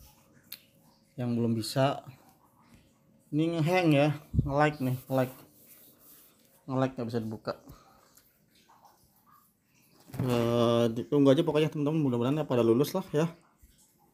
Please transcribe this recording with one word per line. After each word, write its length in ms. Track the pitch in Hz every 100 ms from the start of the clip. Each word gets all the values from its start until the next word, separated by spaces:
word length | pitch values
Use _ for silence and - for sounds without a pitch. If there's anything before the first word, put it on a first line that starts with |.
| - _ _ _ - - _ _ _ _ _ -
yang 160 | 123 117
belum 160 | 117
bisa. 480 | 113 107 139 135 - - - _ _ _ _ _ - _ _ _ _ -
Ini 240 | 147 165
ngehang 340 | 170 156 185 170
ya, 240 | 143 151 147 - -
nge-like 400 | 139 139 151 147
nih, 160 | 127 123 -
nge-like, 300 | 135 127 - - _ - - - _ - - _ _ _ _ -
nge-like 280 | 131 131 131
nggak 120 | 113
bisa 80 | 117
dibuka. 320 | 110 110 - - - - _ _ _ _ _ _ _ _ _ _ - _ _ _ _ _ _ _ _ _ _ _ - 131
Eh, 680 | 127 120 117 120 117 117 117 117
ditunggu 320 | - 147 139
aja 160 | 135 160
pokoknya 240 | 151 156
teman-teman, 320 | 151 143 160
mudah-mudahan 400 | 139 120 120 151
ya 80 | 147
pada 160 | 123 113
lulus 320 | 117 147 185
lah 80 | -
ya. 160 | 147 170 - _ _ _ _ _ _ _